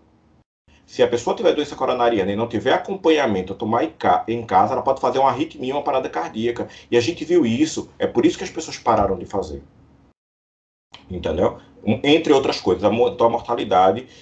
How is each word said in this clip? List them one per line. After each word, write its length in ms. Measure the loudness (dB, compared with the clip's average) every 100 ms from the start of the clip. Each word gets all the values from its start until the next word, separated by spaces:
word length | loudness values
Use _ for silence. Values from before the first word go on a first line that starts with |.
| _ _ _ _ _ _ _ _ _
Se 160 | 0
a 60 | 0
pessoa 260 | 0 -2
tiver 180 | 0 0
doença 220 | 0 -2
coronariana 560 | -4 -4 0 0 0 -2
e 60 | -4
não 100 | -4
tiver 240 | -2 0
acompanhamento, 840 | -2 -2 -2 2 2 2 -2 -4 -6
tomar 260 | -2 -2
em 80 | -2
ca-, 340 | -2 0 0 0
em 180 | -6 0
casa, 260 | 2 2
ela 100 | 0
pode 180 | -2 0
fazer 180 | 0 2
uma 100 | 2
arritmia, 460 | 0 -4 -6 -6
uma 80 | -4
parada 260 | -2 -2 -2
cardíaca. 600 | -6 -8 -4 -4 -4 -8 -12 0
E 60 | 0
a 40 |
gente 240 | 2 -2
viu 200 | 0 2
isso, 460 | 4 2 0 -2 -10 -6
é 80 | -4
por 180 | 2
isso 140 | 2 2
que 60 |
as 60 | -6
pessoas 280 | -10 -10 -6
pararam 400 | 0 2 0 -2
de 80 | -6
fazer. 360 | -6 -6 -10 -16 _ _ _ _ _ _ _ _ _ _ _ _ -20 -14
Entendeu? 480 | -8 -4 0 0 -2 -18 -8
Um, 180 | -2 0
entre 280 | 4 4 6
outras 280 | 4 2 -2
coisas, 240 | 0 2
a 60 | 2
mo-, 180 | 2 2
então 180 | 2 2
a 40 |
mortalidade 760 | 2 -4 -4 0 4 4 2 -6 -20